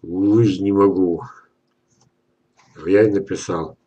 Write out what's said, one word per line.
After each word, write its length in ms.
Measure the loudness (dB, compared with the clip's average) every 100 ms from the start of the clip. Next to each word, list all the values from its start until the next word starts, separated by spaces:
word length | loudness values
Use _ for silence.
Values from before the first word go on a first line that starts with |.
Уж 560 | -8 -2 2 4 2 0
не 140 | -2
могу. 500 | 2 2 2 0 -2 -8 -20 _ _ _ _ _ _ _ _ _ _ _ _ _ -14
Я 200 | 0 2
и 60 | 2
написал. 680 | 0 -4 -10 -6 -8 -8 -14